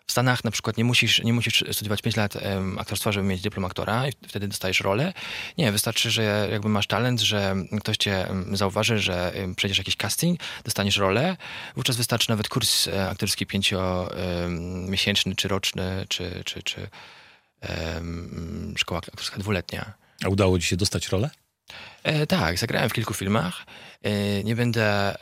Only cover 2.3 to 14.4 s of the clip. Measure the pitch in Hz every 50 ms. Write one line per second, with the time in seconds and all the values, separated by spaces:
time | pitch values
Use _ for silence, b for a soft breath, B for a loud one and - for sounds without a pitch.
2.3 | - - - 101 98 95 95 95 95 - - - 104 - - 113 101 101 98 98
3.3 | 95 90 95 104 - 101 92 90 - - 90 98 107 120 135 147 - - - -
4.3 | - 104 101 101 101 - - 95 90 - - 98 98 113 151 190 B B B B
5.3 | B B B B B - 160 110 101 107 - 117 110 - - 117 101 113 110 107
6.3 | 104 107 104 90 107 104 104 107 107 101 101 - 104 101 120 127 123 113 - -
7.3 | 110 101 98 95 95 98 87 - - 104 - - 107 - - 104 98 92 90 -
8.3 | 95 95 90 - 101 95 104 95 92 104 110 107 113 104 95 98 90 87 90 87
9.3 | - 95 98 92 90 - - 98 95 92 95 - - - - 110 - - 160 175
10.3 | 175 B B B B B B - - - 98 101 98 101 98 95 98 117 151 185
11.3 | 185 B B B B B B B B 135 127 - 123 117 117 - 120 113 - -
12.3 | 113 104 107 - - 120 107 - - - - - 90 98 95 90 - - 110 98
13.3 | - - 98 - - 98 98 - 101 92 92 92 92 90 90 87 - - 95 90
14.3 | 87 87